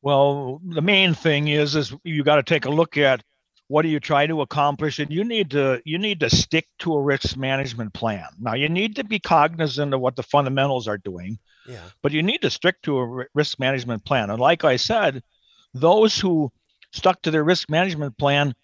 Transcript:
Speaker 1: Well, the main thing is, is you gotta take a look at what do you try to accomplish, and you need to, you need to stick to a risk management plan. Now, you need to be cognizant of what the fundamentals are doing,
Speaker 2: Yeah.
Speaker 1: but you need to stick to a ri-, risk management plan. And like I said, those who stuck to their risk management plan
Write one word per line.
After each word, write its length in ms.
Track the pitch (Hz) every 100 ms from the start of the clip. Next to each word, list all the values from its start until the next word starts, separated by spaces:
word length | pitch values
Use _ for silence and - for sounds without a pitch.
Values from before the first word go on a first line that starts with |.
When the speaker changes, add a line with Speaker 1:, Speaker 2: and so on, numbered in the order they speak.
Speaker 1:
Well, 580 | 139 139 143 143 131 139
the 200 | 180 170
main 320 | 180 196 190
thing 340 | 160 165 143 151
is, 260 | 147 147
is 180 | 151 135 139
you 180 | 175 151
gotta 220 | 139 147
take 200 | 127 160
a 60 | 131
look 260 | 151 165 147
at 280 | 139 127 _ _ _ _ _
what 160 | 147
do 60 | 160
you 100 | 151
try 280 | - 143 151
to 140 | 160
accomplish, 580 | 139 151 147 143 151 135
and 100 | 147
you 140 | 156
need 260 | 226 226 175
to, 320 | 143 135 123
you 140 | 156 165
need 220 | 214 190
to 100 | 127
stick 380 | - - 160 - _
to 140 | 170
a 80 | 151
risk 340 | 139 135 - 131
management 560 | 135 135 131 117 110
plan. 360 | - 113 101 78 85
Now, 160 | 117
you 140 | 117 147
need 260 | 175 220 214
to 80 |
be 140 | 214 214
cognizant 760 | - 160 151 165 156 127 143
of 60 | 135
what 140 | 123
the 80 | 123
fundamentals 640 | 123 147 139 135 139 131 110
are 120 | 104
doing, 400 | 98 90 90 110 _ _ -
Speaker 2:
Yeah. 120 | 117 87 _
Speaker 1:
but 100 | 147
you 100 | 151
need 200 | 175 302
to 80 | 165
stick 300 | - 180 185
to 160 | - 135
a 80 | 120
ri-, 200 | 127 123
risk 240 | 143 151 -
management 460 | 131 135 120 110
plan. 260 | - 135 101
And 80 | 110
like 240 | 131 170
I 120 | 156 127
said, 480 | - 220 185 135 - _ _ _ _
those 460 | 127 160 208 220 -
who 320 | 190 165 139 _ _ _ _
stuck 280 | - 185 175
to 100 | 165
their 100 | 156
risk 260 | 151 180 -
management 480 | 156 190 156 143 -
plan 380 | 143 143 143 123